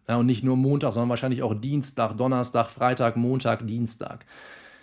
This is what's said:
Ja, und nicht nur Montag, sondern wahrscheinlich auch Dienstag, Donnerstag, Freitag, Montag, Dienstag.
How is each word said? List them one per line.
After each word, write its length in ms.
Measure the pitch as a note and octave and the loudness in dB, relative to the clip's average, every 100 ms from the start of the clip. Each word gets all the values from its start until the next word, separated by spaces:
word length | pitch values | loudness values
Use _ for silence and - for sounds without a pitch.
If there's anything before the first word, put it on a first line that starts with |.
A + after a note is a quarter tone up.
| - | -2
Ja, 60 | |
und 120 | A#2+ A#2+ | 2 2
nicht 180 | A2+ | 2
nur 120 | C3 C3 | 2 2
Montag, 360 | C3+ C#3+ C#3+ | 4 2 0
sondern 180 | A2+ A#2+ | 0 -2
wahrscheinlich 320 | A#2+ C3 B2 | -2 -2 -2
auch 180 | A#2+ G#2+ | -2 -2
Dienstag, 560 | C3 D3 C3+ - A2+ G#2+ | -2 -2 -2 -2 -2 0
Donnerstag, 520 | B2+ B2+ B2 A#2 A#2 | 0 0 2 0 0
Freitag, 480 | - B2 B2+ A#2 A#2 | 0 0 2 2 2
Montag, 500 | A#2+ C3 A#2 A2 A2+ | 0 0 0 -2 -4
Dienstag. 600 | A#2 A2+ - - A#2 - - - - - - | -4 -4 -6 -12 -14 -18 -20 -20 -20 -20 -20